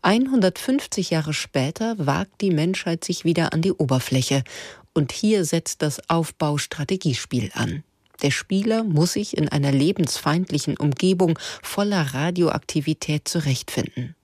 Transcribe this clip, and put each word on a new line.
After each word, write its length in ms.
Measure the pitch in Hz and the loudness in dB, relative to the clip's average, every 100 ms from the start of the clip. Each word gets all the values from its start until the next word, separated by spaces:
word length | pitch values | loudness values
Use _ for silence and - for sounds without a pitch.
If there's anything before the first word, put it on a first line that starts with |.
Einhundertfünfzig 1080 | - 220 262 262 185 180 - 269 - - 180 | 4 4 4 4 4 2 0 0 0 -4 0
Jahre 240 | 165 151 | 0 0
später 600 | 151 - 139 135 - 226 220 | -4 -2 -2 -2 -2 -4 -2
wagt 420 | 143 143 196 _ | 0 0 -2 _
die 120 | 202 | 0
Menschheit 520 | 160 165 190 - 165 | 2 2 0 -2 -4
sich 220 | - 180 165 | -4 -2 0
wieder 260 | 170 160 | 2 2
an 100 | 160 | 2
die 120 | 180 | 0
Oberfläche. 680 | - 135 131 - 131 127 139 131 - - - - | 0 2 0 2 0 2 0 -2 -10 -16 -18 -4
Und 180 | - 143 | -2 -2
hier 320 | - 214 214 | 0 2 4
setzt 380 | 165 165 - - | 2 0 -2 -4
das 280 | 151 - - | -4 -4 0
Aufbaustrategiespiel 1400 | 165 160 - 151 147 - - 143 190 165 120 - 127 107 | 0 0 -2 0 0 -4 -6 -4 -2 0 -2 -2 -2 -2
an. 300 | - 110 143 - _ _ - | -4 -4 -4 -10 _ _ -2
Der 100 | 143 | -2
Spieler 540 | 135 - 190 214 220 220 | -2 0 0 2 0 2
muss 280 | 151 175 | 2 2
sich 220 | - 208 - | 0 -4 -2
in 140 | 151 | 0
einer 240 | 147 139 | 2 2
lebensfeindlichen 1040 | 139 147 208 156 - 147 156 185 147 - - | 4 2 2 -2 0 0 0 0 -2 -2 -2
Umgebung 600 | 147 131 185 185 180 160 - - | -2 2 2 4 2 0 -4 -12
voller 520 | - - 208 202 143 | -8 -4 0 0 -2
Radioaktivität 1120 | 131 160 175 170 156 - 156 143 156 - 151 - | -2 -2 2 0 0 -4 -4 -2 -4 -2 -4 -2
zurechtfinden. 880 | 170 147 131 - - - - 127 160 | -2 0 -2 -2 -6 -4 -6 -10 -12